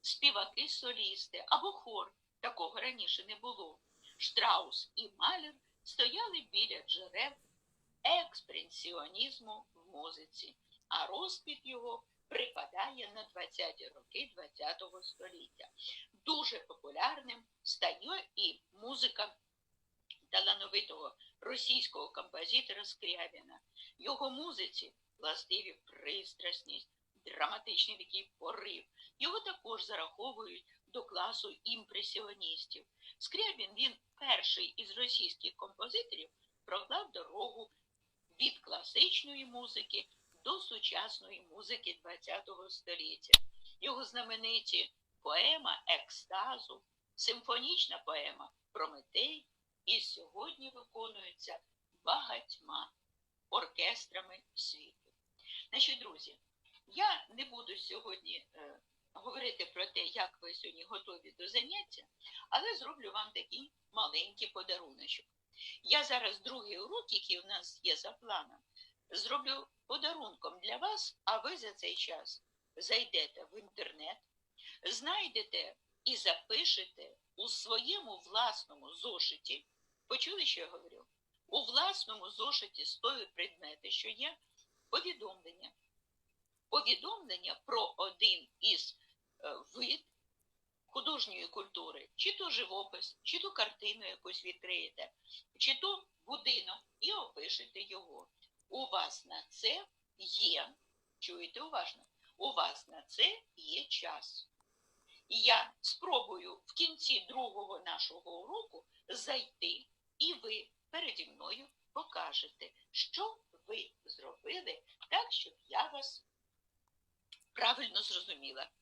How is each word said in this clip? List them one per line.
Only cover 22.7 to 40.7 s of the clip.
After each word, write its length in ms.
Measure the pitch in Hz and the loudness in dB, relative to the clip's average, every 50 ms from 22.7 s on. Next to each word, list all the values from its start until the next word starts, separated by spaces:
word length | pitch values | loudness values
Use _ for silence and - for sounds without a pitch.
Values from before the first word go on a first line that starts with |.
| 202 202 208 | -6 -6 -6
Скрябіна. 760 | - - - - 180 175 175 170 170 - - - 135 135 - _ _ _ - - - - _ | -8 -8 -6 -4 -4 -2 -2 -4 -8 -8 -14 -20 -20 -20 -20 _ _ _ -18 -18 -18 -16 _
Його 320 | - - - - 285 269 | -4 -4 -2 -2 -2 -4
музиці 640 | 254 262 311 339 294 - - - - - - - _ _ _ _ _ _ | -2 -4 -6 -6 -4 -4 -6 -4 -4 -6 -8 -8 _ _ _ _ _ _
властиві 640 | - 156 156 - - - - 196 208 190 165 - _ | -2 -2 -2 -2 -2 -2 -2 -2 -2 -4 -12 -14 _
пристрасність, 1040 | - - - - 143 151 196 190 - - _ 175 175 170 - - 147 147 147 - _ _ _ _ _ _ _ _ | -20 -20 -10 -6 -4 -4 -4 -6 -8 -12 _ -4 -4 -4 -4 -6 -8 -10 -10 -10 _ _ _ _ _ _ _ _
драматичний 720 | - - - 151 - 202 214 - - 196 156 - - 214 | -12 -2 0 0 0 0 -2 -6 -2 4 4 4 4 2
такий 360 | - 180 - - 196 190 - _ _ | -8 -10 -6 -6 -6 -6 -6 _ _
порив. 460 | - - - - - 208 180 - - _ _ - - - _ _ | -6 -6 -6 -4 -6 -8 -10 -10 -12 _ _ -20 -20 -20 _ _
Його 220 | 262 320 370 440 | 0 0 0 0
також 440 | - 392 370 - _ 440 453 - - | -2 -4 -6 -6 _ -6 -4 -4 -4
зараховують 800 | - 220 175 160 - - - 214 269 262 214 220 180 175 180 - _ - _ _ | -4 -4 -4 -4 -6 -6 -8 -8 -8 -6 -8 -12 -12 -12 -14 -16 _ -20 _ _
до 180 | _ - 247 - | _ -10 -8 -8
класу 520 | - 196 180 180 185 - - - 208 - - _ | -6 -4 -2 0 0 0 -2 -4 -6 -8 -8 _
імпресіоністів. 1200 | - 233 226 214 _ - 196 202 - - - 214 202 202 196 190 175 165 151 - - - - - _ _ _ - - - _ | -4 -4 -4 -6 _ -6 -4 -4 -2 -2 -4 -4 -6 -8 -6 -6 -6 -6 -6 -6 -8 -10 -12 -12 _ _ _ -20 -20 -14 _
Скрябін, 560 | - - - 370 440 427 - 254 - 185 208 | -8 -4 0 2 2 2 2 -2 -6 -8 -2
він 220 | 214 254 269 233 - _ _ _ | 0 0 0 0 -2 _ _ _
перший 520 | _ 285 269 240 - - - - - 180 | _ 4 4 4 4 6 2 2 2 0
із 240 | 175 - - 226 - | -4 -6 -8 -10 -8
російських 640 | - - 247 247 - - 185 170 - - - - - | -2 -2 0 4 4 4 2 2 -4 -4 -8 -10 -8
композиторів, 760 | _ - - - - - 247 - 440 480 - - - - - _ _ _ _ _ _ _ | _ -10 -10 -6 -6 -8 -2 -2 -2 -2 -2 -6 -10 -10 -14 _ _ _ _ _ _ _
проклав 480 | - - 196 - - - 359 415 - - | -4 -4 -4 -2 0 -2 -2 -2 -2 -8
дорогу 580 | 180 170 - 160 - 233 247 - - - - _ _ _ _ _ _ _ _ _ _ _ _ _ _ | -10 -10 -8 -4 -4 -4 -4 -4 -8 -14 -14 _ _ _ _ _ _ _ _ _ _ _ _ _ _
від 180 | 254 - - - | 4 4 4 2
класичної 880 | - - - - - - - - - 370 - - - 285 285 277 269 | -8 -6 -6 -6 -6 0 8 8 8 8 8 2 2 0 -6 -6 -6
музики 600 | 247 240 247 247 240 - 220 - - - 202 - _ - _ _ _ - _ _ | -6 -8 -8 -8 -6 -4 -6 -4 -2 -4 -4 -4 _ -14 _ _ _ -20 _ _
до 160 | - 330 381 | 0 0 0
сучасної 800 | - - | 0 -6